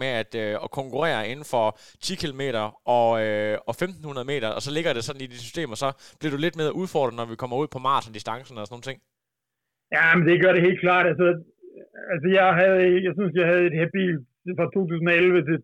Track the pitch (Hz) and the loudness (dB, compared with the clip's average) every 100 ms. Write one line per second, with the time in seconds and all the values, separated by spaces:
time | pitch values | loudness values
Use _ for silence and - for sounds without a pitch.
0 | 131 120 110 117 107 107 - - 135 123 | -4 -4 -4 -6 -4 -4 -6 -10 -8 -2
1 | 165 123 107 135 151 123 107 - - _ | -2 -2 -4 -8 -4 0 0 -2 -12 _
2 | - 180 160 131 139 113 107 - - 120 | -10 -6 -8 -6 -4 -4 -4 -6 0 4
3 | 117 113 110 107 107 107 - 117 180 170 | 4 2 0 0 -2 -4 -6 -6 -8 -8
4 | 151 139 123 143 110 113 120 151 170 120 | -12 -10 -6 -4 -4 -4 -6 -4 -2 -2
5 | 113 135 131 123 120 170 147 107 139 135 | -6 -10 -14 -14 -12 -8 -8 -4 -6 -6
6 | - _ 151 143 170 165 151 160 185 160 | -14 _ -6 -2 -4 -2 -4 -2 -2 0
7 | 131 117 117 113 127 123 151 131 127 139 | 0 -2 -8 -8 -6 -4 -4 -4 -2 -2
8 | 113 107 113 113 131 120 104 120 127 131 | -4 -10 -10 -10 -12 -14 -12 -12 -12 -14
9 | _ _ _ _ _ _ _ _ _ 151 | _ _ _ _ _ _ _ _ _ 0
10 | 165 170 160 175 185 175 175 180 175 180 | 4 4 4 4 6 6 4 2 2 2
11 | 175 165 175 170 - _ - - - - | 2 2 2 2 -4 _ -20 -20 -20 -18
12 | - 175 165 190 185 170 190 185 180 180 | -8 -4 2 4 6 6 6 6 4 4
13 | 185 165 196 160 170 180 175 160 165 190 | 2 -2 -2 2 2 4 2 0 -2 0
14 | 190 156 127 _ 175 180 165 196 180 165 | -2 -2 -6 _ -8 -4 -2 -2 -2 -2
15 | 170 170 185 180 147 165 | 2 4 4 4 2 -2